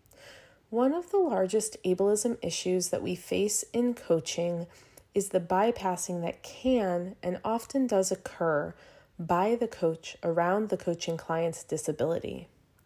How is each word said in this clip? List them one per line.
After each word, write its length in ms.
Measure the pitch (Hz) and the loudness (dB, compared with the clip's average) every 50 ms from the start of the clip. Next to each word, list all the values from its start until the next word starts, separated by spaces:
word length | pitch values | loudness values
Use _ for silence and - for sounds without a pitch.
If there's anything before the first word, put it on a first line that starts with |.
| _ _ - - - - - - - - - _ _ _ | _ _ -20 -20 -20 -20 -20 -20 -20 -20 -20 _ _ _
One 240 | 220 226 247 269 302 | 0 2 2 2 2
of 160 | 349 349 - | 0 -2 0
the 80 | - 403 | 2 4
largest 580 | 370 302 233 190 190 185 202 220 208 - - - - | 4 4 4 2 0 2 2 0 0 0 -6 -4 0
ableism 540 | 185 185 180 196 202 208 208 - - 226 - | 0 2 4 4 4 4 4 2 0 -2 -2
issues 480 | - 175 165 - - 185 185 185 180 - | -4 -4 -4 -4 -2 0 0 0 0 0
that 140 | - - - | -2 -2 -2
we 100 | - 180 | -4 -6
face 500 | 175 - - 185 185 196 208 208 - - - | -6 -4 -4 0 0 0 2 0 -2 -4 -2
in 220 | - 233 240 247 240 | -2 0 0 0 0
coaching 720 | - - - 165 165 156 - - - 170 175 175 170 170 170 - - - - - - _ _ _ | -4 0 0 2 2 2 -2 -4 -2 -2 -2 -2 -4 -6 -8 -12 -20 -20 -20 -20 -20 _ _ _
is 160 | 202 190 196 | -2 -2 0
the 100 | - 185 | 0 -2
bypassing 840 | 175 170 180 185 208 233 233 - 190 190 180 170 - - 180 175 170 | 0 2 2 4 4 4 2 0 -2 -2 -2 -2 -4 -4 -4 -4 -4
that 180 | - - - | -4 -6 -8
can 720 | - - - - - 254 262 240 208 185 175 175 175 185 196 - | -12 -16 -16 -4 0 2 2 4 2 2 0 0 -2 -4 -8 -6
and 180 | - 180 185 - - | -4 -4 -4 -2 -2
often 400 | 208 220 233 - - - 277 262 | -2 -2 -2 -4 -2 0 0 2
does 260 | 240 220 190 190 - | 4 4 4 4 2
occur 640 | 196 - - - - - 180 165 156 143 156 165 170 - - - - - - _ _ - | 0 -4 -4 -14 -6 -2 0 2 2 2 0 -2 -8 -12 -20 -20 -20 -20 -20 _ _ -10
by 340 | 170 160 180 175 190 214 233 | -2 0 2 2 4 2 2
the 140 | 233 240 226 | 0 0 -4
coach 500 | - - - 165 160 160 - - - - - | -2 0 0 0 0 -2 -8 -16 -16 -6 -4
around 460 | 170 165 170 170 175 185 208 220 208 | 0 2 2 4 4 2 2 2 0
the 60 | 196 | -2
coaching 420 | 175 - - 170 170 - - 165 165 | -2 -2 -2 -2 -2 -2 -4 -6 -6
client's 460 | - - 165 165 170 170 165 - - | -4 -2 -2 0 0 -2 -2 -6 -8
disability. 840 | - - 151 - - 147 - 123 156 165 - - - - - 170 - _ _ _ _ _ _ _ | -6 -6 -4 -2 -4 -2 0 0 0 0 -2 -4 -6 -10 -10 -12 -16 _ _ _ _ _ _ _